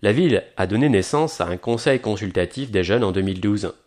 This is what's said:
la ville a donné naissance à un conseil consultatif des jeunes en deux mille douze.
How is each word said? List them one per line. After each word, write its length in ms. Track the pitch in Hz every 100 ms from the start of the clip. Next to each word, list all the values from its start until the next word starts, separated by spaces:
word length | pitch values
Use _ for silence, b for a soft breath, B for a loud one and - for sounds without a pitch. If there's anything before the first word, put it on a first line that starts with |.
la 120 | 95
ville 300 | 113 180 104 - -
a 80 | 95
donné 240 | 104 147
naissance 520 | 104 92 147 156 -
à 40 | 85
un 120 | 90
conseil 420 | - 117 147 131
consultatif 720 | 120 104 98 90 87 - 135
des 120 | 98
jeunes 200 | 87 110
en 80 | 107
deux 100 | 95
mille 180 | 95 95
douze. 360 | 104 104 95 -